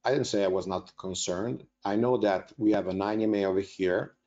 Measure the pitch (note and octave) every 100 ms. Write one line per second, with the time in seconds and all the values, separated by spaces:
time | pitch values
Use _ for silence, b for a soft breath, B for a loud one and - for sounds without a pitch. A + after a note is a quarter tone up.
0 | - C#3 B2 G#2 G2 F#2+ F2+ F#2 F2+ -
1 | F#2+ F2+ - F2+ A2+ - - _ G2+ G#2
2 | A#2+ B2 G#2 F#2 - - G#2+ G#2 F#2 F#2+
3 | G2 G#2+ A2 G2+ G2 F#2+ G2 - F#2 F#2
4 | - _